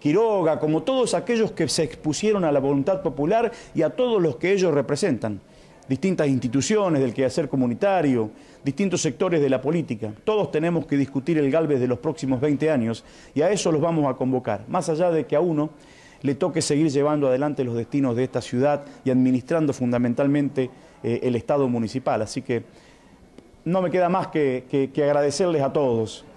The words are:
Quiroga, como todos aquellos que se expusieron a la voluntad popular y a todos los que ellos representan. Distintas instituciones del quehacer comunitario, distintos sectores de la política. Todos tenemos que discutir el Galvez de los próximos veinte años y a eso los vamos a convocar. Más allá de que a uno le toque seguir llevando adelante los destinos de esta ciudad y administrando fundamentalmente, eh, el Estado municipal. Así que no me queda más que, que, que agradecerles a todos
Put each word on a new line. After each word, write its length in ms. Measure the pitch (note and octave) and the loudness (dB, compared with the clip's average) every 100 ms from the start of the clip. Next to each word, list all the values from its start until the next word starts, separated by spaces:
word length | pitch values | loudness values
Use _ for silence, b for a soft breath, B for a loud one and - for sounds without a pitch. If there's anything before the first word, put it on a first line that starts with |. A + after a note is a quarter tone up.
Quiroga, 580 | D3 E3 A3+ G#3 D#3+ D3+ | 2 2 2 2 2 0
como 240 | D3+ D#3 | 0 0
todos 300 | D#3+ C4 A#3+ | 0 0 0
aquellos 400 | F3+ - A#3 G#3+ | 0 0 0 0
que 160 | - D3+ | 0 -2
se 140 | - | 0
expusieron 640 | D#3 - D3+ C#3+ G#3+ G#3 E3 | -4 -4 -4 -2 0 2 2
a 60 | |
la 60 | C#3+ | 2
voluntad 440 | C3+ C#3+ C#3 F#3+ | 2 0 0 0
popular 500 | F3+ - D3 A3 A#3+ B B | -2 -2 0 2 0 B B
y 80 | - | -2
a 80 | D#3 | -2
todos 320 | - B3+ A3 | 0 0 2
los 140 | E3 - | 0 0
que 180 | F3 | 0
ellos 180 | G3 F#3 | 2 2
representan. 680 | C#3+ C3+ C#3+ G3+ A#2 A2 G2+ - B B B - | 2 0 -2 0 -2 -4 -8 -12 B B B -6
Distintas 420 | C3+ F#3+ F3+ D3+ | -2 0 0 2
instituciones 760 | C3 B2 B2+ C3 G#3+ G3 D#3 | 0 0 -2 0 2 2 2
del 100 | A#2+ | 0
quehacer 360 | A2 C3 - D3+ | 0 0 0 -2
comunitario, 840 | C#3 B2 A#2 G3 F#3+ D3+ B2 A2 - B B | 0 0 0 2 2 2 2 0 -6 B B
distintos 380 | C#3 - G3 E3 | -6 -2 0 0
sectores 400 | D#3 C3 F#3 E3+ | -2 0 0 2
de 80 | C#3+ | 2
la 100 | C3 | 0
política. 540 | B2+ E3+ C3 A2 A2 G#2+ | 0 -2 -2 -6 -8 -6
Todos 260 | - G#3+ F#3 | -2 0 0
tenemos 360 | D#3 E3 E3+ - | 0 0 -2 0
que 100 | C#3+ | 0
discutir 400 | C3+ C#3 B2+ E3 | 0 -2 -2 0
el 140 | C#3+ | 2
Galvez 300 | D3 D#3+ C#3 | 2 2 2
de 60 | B2 | 2
los 120 | A#2+ | 0
próximos 420 | D#3 D3 C3+ C3 | -4 -4 -2 0
veinte 300 | D3 C#3+ D3+ | 0 0 2
años 340 | D3 A2+ A2 - B B | 0 0 -4 -10 B B
y 80 | C3 | 0
a 80 | D#3+ | 2
eso 200 | G3+ F#3 | 2 0
los 120 | D#3 | 2
vamos 280 | E3 E3 C#3+ | 2 2 0
a 60 | B2+ | 0
convocar. 480 | B2+ B2+ A#2+ G#2 G#2 | 0 0 -2 -6 -4
Más 200 | F3 F3+ | -4 -2
allá 220 | D#3 F3+ | 0 2
de 160 | E3 D3 | 0 0
que 100 | D3 | 0
a 40 | |
uno 280 | F3 D#3 D3+ - B B B B | 2 0 -2 -6 B B B B
le 120 | C#3 | -4
toque 260 | C#3 F3+ D#3+ | 0 0 -2
seguir 300 | - D3 D#3+ | 0 2 2
llevando 380 | C3+ C#3+ D3+ C#3 | 2 0 2 2
adelante 360 | B2+ D3 C3+ | 2 0 -2
los 100 | B2+ | -2
destinos 400 | A#2 A2+ C#3+ C#3 | -2 -2 -2 0
de 100 | A#2 | 0
esta 180 | B2+ B2+ | -2 -4
ciudad 420 | - B2 C#3 D3 - B | -4 0 0 0 -4 B
y 60 | C3 | 0
administrando 640 | B2+ B2+ B2+ - E3+ D3+ | 4 4 2 0 0 0
fundamentalmente, 1000 | A2+ B2 A#2+ B2 A#2+ C#3+ C#3+ C#3+ - B2+ B B B | 0 -2 0 0 0 0 0 0 -2 -4 B B B
eh, 180 | A2 A#2 | -4 -2
el 120 | B2+ | 0
Estado 320 | A#2 - D3 C3+ | -2 -2 0 0
municipal. 540 | A#2+ A2 C3 C#3 A#2+ | 0 -2 -4 -2 -2
Así 220 | G#2+ - | -2 -8
que 200 | - A#2 A2 B B B B B - - - - | -4 -4 -6 B B B B B -20 -20 -20 -12
no 160 | - F#3 | -4 -2
me 100 | F3+ | 0
queda 200 | F3+ F3 | 0 2
más 160 | F#3 - | 0 -2
que, 400 | D#3 C#3+ B2+ B2+ | 0 0 0 -2
que, 200 | C#3+ C3+ | -2 -2
que 120 | - | 0
agradecerles 600 | D3 D3 D3 C#3+ F3+ D#3 | 2 2 0 0 0 0
a 100 | C3+ | 0
todos 540 | D3+ C#3 A#2 G#2+ - - | 0 0 0 -2 -8 -18